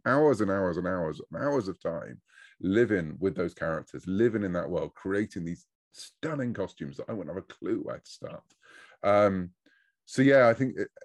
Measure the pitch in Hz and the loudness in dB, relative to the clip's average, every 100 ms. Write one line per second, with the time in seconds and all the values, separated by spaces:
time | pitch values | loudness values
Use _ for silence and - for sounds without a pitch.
0 | 117 135 151 110 101 98 92 85 90 92 | 0 4 4 4 2 0 0 -2 -2 -2
1 | 80 71 - 85 139 143 95 87 90 82 | -4 -6 -10 -6 -2 -2 -2 -6 -6 -6
2 | - 60 _ _ - _ 92 101 117 104 | -8 -14 _ _ -20 _ 2 4 4 2
3 | 80 76 95 76 85 - 82 80 - - | 0 -4 -4 -2 -4 -4 -4 -4 -8 -12
4 | 90 95 117 107 98 87 73 85 76 - | -4 2 2 2 -2 -2 -2 -4 -4 -6
5 | 95 101 107 98 85 87 _ _ _ - | -4 -4 -4 -6 -8 -8 _ _ _ -20
6 | - _ 160 147 123 107 92 - 76 67 | -20 _ -6 -4 -4 -4 -8 -8 -12 -10
7 | - 110 78 90 - - - 107 104 - | -10 -8 -8 -10 -12 -10 -4 -4 -4 -10
8 | - - - 80 - _ _ - - _ | -14 -16 -14 -14 -20 _ _ -20 -20 _
9 | 98 101 104 95 90 - _ _ _ _ | 2 6 4 2 -4 -12 _ _ _ _
10 | _ - 135 139 120 113 131 - - - | _ 2 6 8 6 4 0 -4 -8 -10